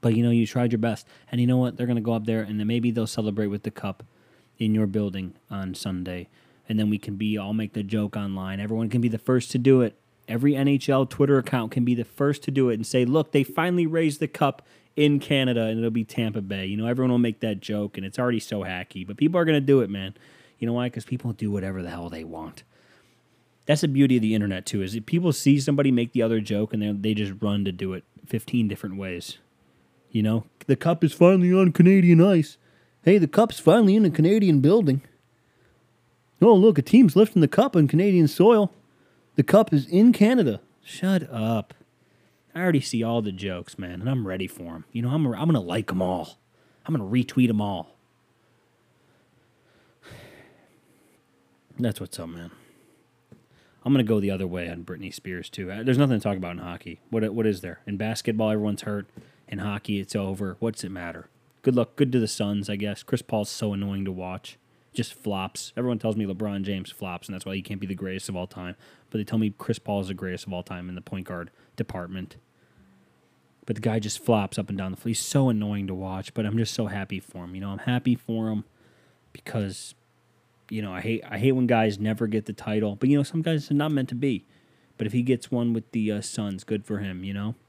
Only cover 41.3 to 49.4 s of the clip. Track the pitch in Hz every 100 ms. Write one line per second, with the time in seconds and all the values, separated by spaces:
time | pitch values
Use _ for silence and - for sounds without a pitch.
41.3 | 117 110 113 - - _ _ _ _ _
42.3 | _ _ 160 185 151 - 117 113 117 104
43.3 | 95 98 90 85 - 90 90 113 135 101
44.3 | 95 92 - 85 82 - 117 123 151 143
45.3 | 113 160 147 87 92 - 92 92 90 73
46.3 | - _ _ _ _ - 160 98 123 123
47.3 | - 123 107 104 92 78 _ _ _ _
48.3 | _ _ _ _ _ _ _ _ _ _
49.3 | _